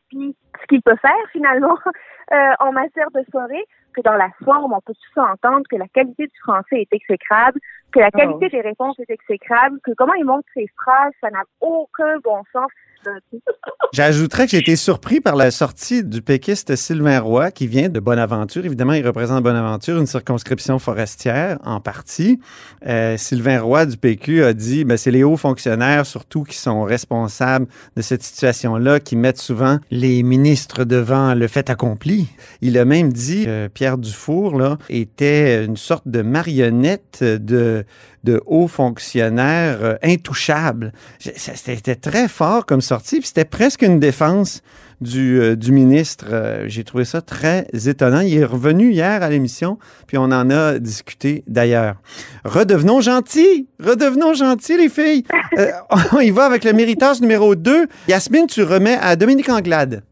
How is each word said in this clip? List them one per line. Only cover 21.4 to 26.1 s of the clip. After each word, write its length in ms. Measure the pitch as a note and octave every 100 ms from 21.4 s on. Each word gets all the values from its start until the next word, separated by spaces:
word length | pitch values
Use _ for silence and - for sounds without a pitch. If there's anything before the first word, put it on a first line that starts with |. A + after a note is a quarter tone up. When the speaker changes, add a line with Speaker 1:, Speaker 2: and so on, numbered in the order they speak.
| F3+ D#3
Speaker 3:
en 160 | - G#2+
partie. 600 | G#2+ - - - F#3 B3 - - - - C#3
Euh, 300 | A#2 A2+ A2+
Sylvain 440 | - B2 A#2+ C3
Roy 240 | A2+ D3 D#3+
du 120 | A2+
P 200 | B2+ G#2+
Q 260 | C#3+ D#3+
a 100 | C3
dit, 300 | A2 A2 C#3+
ben, 140 | C#3 A#2
c'est 140 | C3
les 120 | B2+
hauts 140 | C#3+ D#3+
fonctionnaires, 680 | C#3+ B2+ B2 A2+ B2+ D3
surtout, 380 | C#3